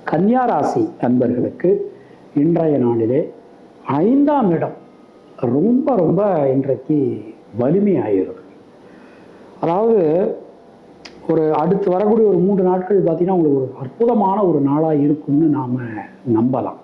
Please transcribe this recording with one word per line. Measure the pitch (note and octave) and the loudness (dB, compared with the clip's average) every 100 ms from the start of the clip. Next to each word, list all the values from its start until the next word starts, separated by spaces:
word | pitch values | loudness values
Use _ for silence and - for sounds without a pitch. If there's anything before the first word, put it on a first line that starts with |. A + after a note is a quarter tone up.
கன்னியா | - D#3 G3 B3+ B3 | -2 0 2 2 2
ராசி | E3+ - - - - | 0 0 -2 -4 -2
அன்பர்களுக்கு | B2 B2+ B2 B2 - - F3 G3+ - - - - - D3 | 0 2 2 0 -4 -2 0 0 -2 -14 -20 -20 -8 0
இன்றைய | D3+ E3 D#3+ C#3 | 2 2 2 2
நாளிலே | A#2+ A#2 A2+ C3+ F3 - - - - - - | 0 0 0 0 -2 -10 -20 -20 -20 -20 -4
ஐந்தாம் | C#3 F#3+ C#4 C#4+ D4 G#3 | 0 2 2 2 2 2
இடம் | D#3+ C3+ - - - - - - - | 0 -4 -8 -20 -20 -20 -20 -20 -6
ரொம்ப, | B2 C3 G3+ B3 D#4 A#3 | -2 0 2 0 0 0
ரொம்ப | D#3+ E3+ G#3 E3+ C#3 | 0 0 0 0 0
இன்றைக்கு | C3+ C3 B2+ - D3+ B2+ A2 - - - G2+ | 0 -2 -4 -2 -2 -2 -4 -12 -20 -16 -4
வலிமையாயிருது. | B2 F3+ G#3 E3 G#2+ F#2+ E2+ - - - - - - - - - - - - - | 0 0 2 0 0 -2 -2 -8 -20 -20 -20 -20 -20 -20 -20 -20 -20 -20 -20 -6
அதாவது, | D#3+ F3 A3+ A3+ D#3+ E3 A3 - - - - - - - - - - | -2 0 2 2 2 0 -2 -4 -14 -20 -20 -20 -20 -20 -20 -18 -2
ஒரு | D#3+ D#3 | 0 2
அடுத்து | D3 D#3+ G3 F#3+ | 0 0 0 0
வரக்கூடிய | F3+ G#3 A3 G#3+ | 0 2 2 4
ஒரு | F#3 | 2
மூன்று | F#3 G3 | 2 2
நாட்கள் | F#3 F#3 F#3 G3+ | 0 0 0 0
பார்த்தீங்கன்னா, | E3+ E3 F3 | 2 0 0
உங்களுக்கு | F#3+ D3+ C3+ | 2 2 0
ஒரு | B2+ - | -2 -8
அற்புதமான | C3 - A#3 A3+ F#3+ G3 | -14 -2 0 2 0 2
ஒரு | G3 D#3 | 2 2
நாளா | C#3 C#3+ D#3+ | 2 0 0
இருக்கும்னு | D3+ D3 D3+ - C#3+ D#3+ | 2 0 -2 0 2 2
நாம | C3+ B2 B2+ A#2+ G#2+ F#2 - C3 | 0 -2 -6 -6 -10 -14 -14 -2
நம்பலாம். | A2 B2 C3 G2+ - | 0 0 -2 -6 -10